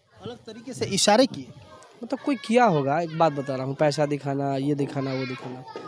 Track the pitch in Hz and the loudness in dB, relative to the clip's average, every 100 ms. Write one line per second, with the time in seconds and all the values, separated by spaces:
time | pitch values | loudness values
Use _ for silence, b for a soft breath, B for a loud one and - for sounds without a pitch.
0 | _ _ 202 247 - 220 247 233 214 190 | _ _ -14 -14 -16 -16 -14 -6 -2 2
1 | - 220 262 - 127 - - - - - | 6 6 6 0 -12 -16 -20 -20 -20 -18
2 | 233 269 285 269 - 233 233 151 135 156 | -10 -6 -2 -4 2 4 6 4 2 0
3 | 170 160 165 143 139 131 131 139 151 143 | -2 2 2 2 -4 -4 -4 2 2 2
4 | 147 143 139 139 139 139 143 143 135 143 | 0 -2 -4 -2 -2 -2 0 0 -2 -4
5 | 135 135 127 127 127 127 - - | -4 -4 -6 -8 -10 -12 -14 -14